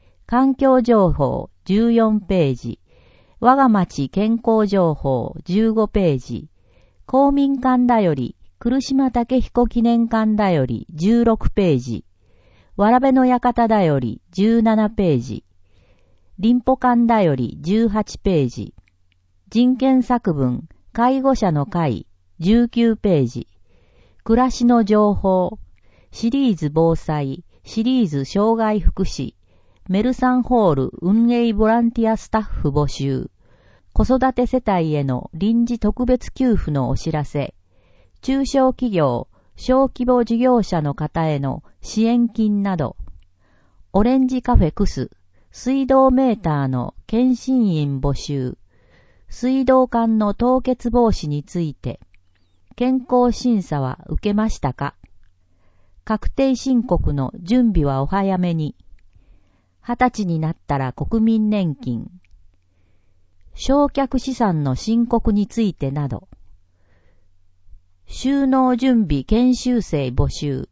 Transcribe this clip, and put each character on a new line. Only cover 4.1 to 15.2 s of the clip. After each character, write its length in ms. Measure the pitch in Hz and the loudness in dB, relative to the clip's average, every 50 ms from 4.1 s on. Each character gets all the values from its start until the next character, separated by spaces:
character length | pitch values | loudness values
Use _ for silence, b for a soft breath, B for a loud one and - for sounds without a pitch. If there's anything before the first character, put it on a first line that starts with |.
| - 196 208 220 226 233 233 | -2 -2 0 0 -2 -2 0
康 220 | - 226 220 214 196 | 0 2 2 2 2
情 260 | 196 196 180 165 151 | 2 2 2 2 0
報、 420 | - - 139 135 123 110 - - 160 - | -2 -2 -2 -2 -2 -4 -6 -10 -14 -8
十 280 | - 175 202 220 226 | -4 0 0 0 2
五 160 | 220 220 214 208 | 2 0 -2 0
ペ 260 | - 208 190 170 143 | 0 0 0 2 0
ー 60 | 127 | -2
ジ。 300 | - - 123 98 - - _ _ _ _ _ _ _ _ _ _ - - | -4 -8 -10 -10 -12 -14 _ _ _ _ _ _ _ _ _ _ -14 -2
公 240 | - 262 277 277 | 2 2 4 4
民 280 | 277 277 277 277 277 269 | 4 2 2 0 0 -2
館 280 | 247 262 254 247 247 240 | 0 0 2 2 2 2
だ 120 | 247 226 | 2 2
よ 140 | 208 175 151 | 2 0 0
り、 220 | 135 123 - - _ - - _ _ | -2 -4 -8 -10 _ -20 -20 _ _
来 200 | - 233 247 269 | -4 -2 -2 -2
島 300 | 254 - 269 262 277 262 | -2 -2 0 0 0 0
武 320 | - 240 240 - 262 262 | 0 -2 -2 0 0 0
彦 260 | 233 - - - 240 233 | 0 0 0 0 0 0
記 140 | - 240 | 0 0
念 260 | 226 233 233 233 233 226 | 2 2 2 2 0 0
館 280 | 233 220 220 220 214 | 0 0 0 0 0
だ 160 | 208 214 190 | 0 0 0
よ 160 | 180 151 131 131 | 2 0 0 -2
り、 180 | 127 107 - - 170 | -4 -8 -8 -12 -10
十 320 | 151 165 196 233 233 233 | -4 0 2 2 4 4
六 240 | 233 226 - - - | 2 2 2 0 0
ペ 240 | - - 196 180 151 | 0 2 2 2 2
ー 40 | 127 | 0
ジ。 260 | 123 123 113 92 - _ _ _ _ _ _ _ _ _ _ _ _ _ - | 0 -4 -8 -8 -10 _ _ _ _ _ _ _ _ _ _ _ _ _ -4
わ 160 | - 202 214 | 0 2 4
ら 80 | 240 254 | 4 4
べ 120 | 254 269 | 4 4
の 140 | 262 262 254 | 4 4 4
館 420 | 254 247 240 - 247 240 - 233 220 | 4 2 2 0 0 0 0 0 2
だ 140 | 220 214 | 2 2
よ 160 | 190 160 147 139 | 4 2 2 0
り、 240 | 127 117 - - _ _ | 0 -4 -6 -8 _ _
十 300 | _ - 196 220 226 233 | _ 0 2 2 4 4
七 300 | 220 226 220 214 214 214 | 4 2 2 2 0 -2
ペ 240 | 220 - 196 175 147 | 0 0 0 2 2
ー 40 | |
ジ。 240 | 123 | 0